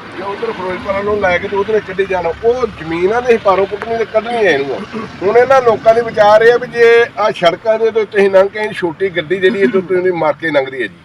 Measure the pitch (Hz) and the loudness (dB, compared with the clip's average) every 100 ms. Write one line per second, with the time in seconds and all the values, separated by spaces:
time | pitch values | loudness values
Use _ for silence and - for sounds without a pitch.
0 | - 160 196 202 226 202 185 180 208 196 | -16 -12 -10 -8 -8 -6 -8 -6 -6 -4
1 | 202 208 190 175 196 202 202 214 196 185 | -2 0 0 0 -2 -4 -2 -2 -2 -4
2 | 196 185 170 165 220 247 226 170 160 165 | -2 -2 -4 -2 -2 0 -4 -6 -8 -2
3 | 185 233 254 226 202 185 196 202 226 226 | 0 0 0 2 2 0 0 -4 -6 -4
4 | 220 220 220 240 196 143 139 113 208 110 | -2 -2 -2 0 0 0 -2 -6 -8 -10
5 | 214 - 185 226 247 269 240 208 220 226 | -12 -6 0 2 4 4 2 2 2 2
6 | 233 220 208 214 226 240 240 233 233 233 | 0 2 4 6 6 4 0 2 4 6
7 | 233 - 214 196 170 170 226 220 226 214 | 2 0 -2 2 0 0 0 0 0 0
8 | 208 208 196 190 196 208 214 - 175 151 | -2 0 4 4 2 0 -6 -4 -6 -4
9 | 190 170 151 190 185 202 196 190 180 185 | -4 -4 -4 0 0 2 2 0 0 0
10 | 180 175 156 143 165 147 131 131 107 85 | 0 0 -2 -2 -2 -2 -2 -4 -8 -10